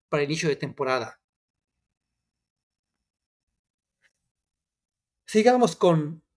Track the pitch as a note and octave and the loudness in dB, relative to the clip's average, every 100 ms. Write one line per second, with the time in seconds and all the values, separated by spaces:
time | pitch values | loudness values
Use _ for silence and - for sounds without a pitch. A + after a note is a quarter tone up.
0 | _ D3+ C#3+ D#3+ E3+ C3+ C#3 - C3+ C3 | _ -4 -4 -4 -4 -4 -8 -6 -4 -4
1 | A2 - _ _ _ _ _ _ _ _ | -6 -14 _ _ _ _ _ _ _ _
2 | _ _ _ _ _ _ _ _ _ _ | _ _ _ _ _ _ _ _ _ _
3 | _ _ _ _ _ _ _ _ _ _ | _ _ _ _ _ _ _ _ _ _
4 | _ _ _ _ _ _ _ _ _ _ | _ _ _ _ _ _ _ _ _ _
5 | _ _ - A3 A3 B3 A#3+ - F3+ D#3+ | _ _ -2 2 4 4 2 2 2 2
6 | D3+ D#3+ _ | -2 -10 _